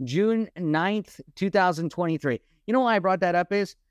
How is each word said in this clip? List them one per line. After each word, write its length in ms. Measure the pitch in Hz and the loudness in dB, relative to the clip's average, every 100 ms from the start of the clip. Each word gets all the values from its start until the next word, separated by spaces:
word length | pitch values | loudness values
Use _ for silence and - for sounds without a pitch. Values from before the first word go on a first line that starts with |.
June 440 | 127 156 214 226 220 170 | -4 0 2 0 -4 -4
ninth, 640 | 165 156 185 214 - - - | -2 0 0 -2 -6 -18 -20
two 160 | - 190 | -4 0
thousand 400 | 202 180 156 165 | 2 2 0 -4
twenty-three. 500 | - 170 156 143 117 - _ - | -2 -2 0 -2 -4 -8 _ -2
You 60 | |
know 80 | 254 | 0
why 160 | 240 208 | 2 2
I 40 | |
brought 200 | 185 185 | 2 0
that 140 | 180 | 2
up 180 | 175 175 | 0 0
is 240 | 202 190 - _ | -2 -4 -8 _